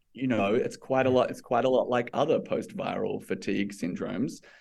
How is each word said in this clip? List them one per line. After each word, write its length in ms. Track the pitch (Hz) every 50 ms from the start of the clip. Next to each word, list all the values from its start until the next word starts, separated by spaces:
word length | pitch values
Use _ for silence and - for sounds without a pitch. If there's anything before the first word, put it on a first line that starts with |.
| _ _
you 160 | _ 117 131 131
know, 260 | 120 104 98 98 107
it's 220 | 127 147 - -
quite 300 | - - - 131 131 131
a 40 | 131
lot, 200 | 127 127 120 -
it's 120 | - -
quite 220 | - - 127 120 117
a 60 | 131
lot 180 | 131 120 101 -
like 220 | 123 123 120 - -
other 260 | - 139 160 131 -
post-viral 840 | - - - 120 107 - - - - 95 92 95 101 98 - - -
fatigue 480 | - 95 95 - - 101 101 101 101
syndromes. 720 | 101 - - 87 92 - - - 98 95 123 - - - - - - -